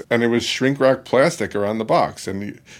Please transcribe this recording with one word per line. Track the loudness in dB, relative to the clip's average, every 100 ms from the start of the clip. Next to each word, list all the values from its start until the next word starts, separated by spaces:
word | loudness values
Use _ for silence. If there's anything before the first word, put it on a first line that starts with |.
| -2
and | 0
it | 2
was | 0 -2
shrink | -2 0 4
wrap | 2 2
plastic | 2 2 2 0 -4
around | -2 -2 -2
the | 0
box. | 0 0 -4 -8
And | -8
you, | -8 -12 -20